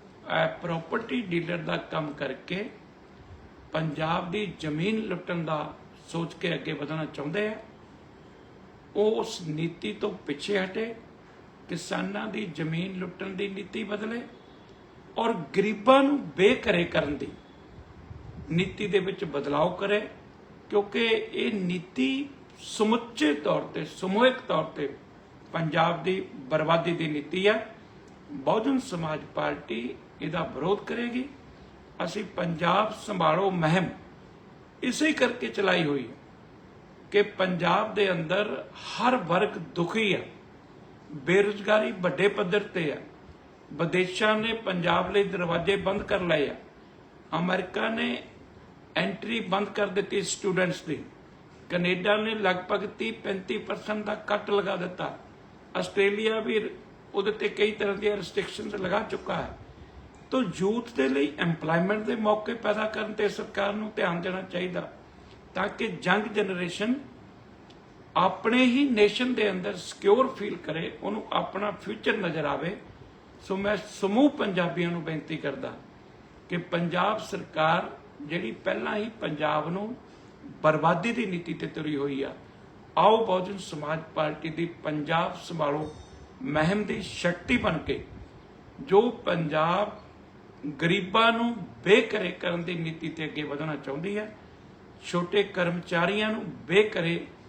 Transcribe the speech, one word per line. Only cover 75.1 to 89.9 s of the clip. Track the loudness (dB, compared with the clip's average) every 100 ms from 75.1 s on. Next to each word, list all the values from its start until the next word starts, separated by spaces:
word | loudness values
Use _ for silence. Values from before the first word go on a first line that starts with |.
| -6 -6 -4
ਕਰਦਾ | -4 -4 -8 -10 -18 -20 -20 -20 -20 -20 -6
ਕਿ | -6
ਪੰਜਾਬ | -2 -2 0 2 2 0
ਸਰਕਾਰ | -4 -8 -6 2 4 4 0 -12 -20 -16
ਜਿਹੜੀ | -6 -4 -4 -4
ਪਹਿਲਾਂ | -2 -2 -2 -2
ਹੀ | -4 -6
ਪੰਜਾਬ | -6 -2 0 0 0
ਨੂੰ | -4 -4 -10 -14 -20 -20 -20 -18 2
ਬਰਬਾਦੀ | 4 6 4 2 0
ਦੀ | 0 -2
ਨੀਤੀ | -2 -6
ਤੇ | -6 -6
ਤੁਰੀ | -6 -4 -2
ਹੋਈ | -2 -2
ਆ, | -6 -8 -18 -20 -20 -20 -4 4
ਆਓ | 6 6 4
ਬਹੁਜਨ | 0 0 -8
ਸਮਾਜ | -8 -8 -4 -6 -4 -2
ਪਾਰਟੀ | -2 -2 -6
ਦੀ | -4 -4 -4
ਪੰਜਾਬ | -4 -4 0 0 0 -6
ਸੰਭਾਲੋ | -8 -2 0 0 -4 -10 -18 -20 -20 -8
ਮੁਹਿੰਮ | -2 2 2 2
ਦੀ | 0 -4
ਸ਼ਕਤੀ | -6 -2 -2 -2 0 2
ਬਣ | 2 0
ਕੇ | -2 -4 -6 -16 -18 -20 -20 -20 -20 -16
ਜੋ | 4 6 6 0 -2
ਪੰਜਾਬ | 0 0 2 2 2 -2